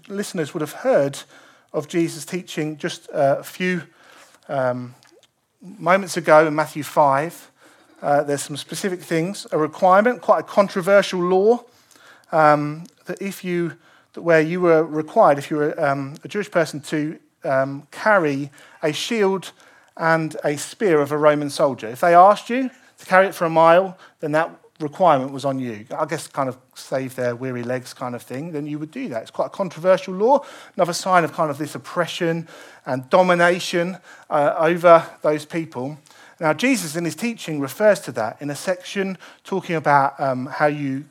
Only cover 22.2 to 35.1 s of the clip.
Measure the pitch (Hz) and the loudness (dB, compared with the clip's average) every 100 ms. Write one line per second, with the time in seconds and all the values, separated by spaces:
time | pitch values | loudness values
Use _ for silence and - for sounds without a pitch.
22.2 | 190 208 - 240 262 - _ _ - 185 | 8 6 0 -4 -4 -8 _ _ 2 4
23.2 | 190 - 170 160 165 170 196 175 - - | 4 0 0 4 6 6 4 -6 -20 -12
24.2 | 156 151 170 - _ - 156 147 185 143 | -4 -2 -2 -6 _ -10 -10 2 4 4
25.2 | 131 139 139 135 123 107 107 147 151 160 | 2 -6 -4 -4 -6 -10 -10 -6 -6 -6
26.2 | - - 131 123 _ - - 139 131 131 | -8 -6 -6 -6 _ -20 -8 -6 -6 -4
27.2 | 123 120 131 123 120 127 123 - 127 120 | -4 -4 -8 -8 -6 -8 -8 -12 -10 -10
28.2 | - 127 170 151 151 147 156 247 254 113 | -12 -12 -10 -8 -8 -10 -10 -10 -8 -8
29.2 | 113 - - - 190 - 180 185 185 185 | -10 -8 -6 -6 -8 -4 0 0 0 -2
30.2 | 220 277 - - - - 175 165 196 185 | 2 2 0 -20 -12 -2 -2 -2 2 2
31.2 | 156 - 160 139 147 135 - 180 165 - | 2 -2 -4 -4 -8 -10 -10 -6 -4 -2
32.2 | 170 165 165 - - - - 131 131 185 | -2 -4 -6 -16 -20 -16 -8 -8 2 4
33.2 | 180 175 175 185 - 180 170 180 - - | 6 6 4 2 -2 -2 -2 -6 -16 -20
34.2 | - 151 147 175 165 175 175 165 143 | -4 0 0 2 2 4 8 8 6